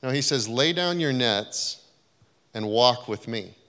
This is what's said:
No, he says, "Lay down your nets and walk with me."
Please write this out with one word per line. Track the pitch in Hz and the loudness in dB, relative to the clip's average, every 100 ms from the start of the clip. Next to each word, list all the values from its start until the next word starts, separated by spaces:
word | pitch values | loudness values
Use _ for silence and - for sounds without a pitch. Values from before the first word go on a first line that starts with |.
No, | 131 | -2
he | 139 | -2
says, | 131 139 107 | 0 -2 -2
"Lay | 117 151 | 0 2
down | 175 175 175 | 2 -2 0
your | 156 | 0
nets | 127 120 101 107 - - - _ _ _ _ _ _ _ | 2 2 2 -2 -6 -8 -8 _ _ _ _ _ _ _
and | 113 107 | -8 -2
walk | 110 123 120 - | 4 4 4 -4
with | 104 - | -8 -6
me." | 117 92 - | -8 -10 -18